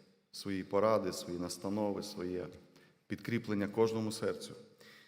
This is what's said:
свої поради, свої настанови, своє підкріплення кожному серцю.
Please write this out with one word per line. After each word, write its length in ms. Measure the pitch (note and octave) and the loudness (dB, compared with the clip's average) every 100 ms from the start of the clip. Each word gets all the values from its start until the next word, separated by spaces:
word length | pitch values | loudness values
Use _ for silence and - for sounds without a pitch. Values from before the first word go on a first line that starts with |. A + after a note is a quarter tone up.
| - _ _ | -20 _ _
свої 320 | - G2+ F#2+ | -10 -4 -4
поради, 480 | E2+ G2+ G#2+ G#2+ F#2+ | 0 4 6 6 2
свої 260 | E2+ - F2 | -4 -4 -4
настанови, 640 | F2 - G2 G#2 G#2 F#2+ | -4 -4 -2 0 0 0
своє 440 | - - F2+ F2+ E2+ - - - - _ - | -4 -4 -4 -4 -6 -10 -20 -20 -20 _ -8
підкріплення 640 | G2+ - A#2 A#2 G#2 G2+ | -6 -2 -2 0 0 2
кожному 440 | G#2+ A2+ A2 A2 | 4 4 4 0
серцю. 420 | - G2+ - - - - - - - | 0 -2 -2 -6 -14 -18 -20 -20 -20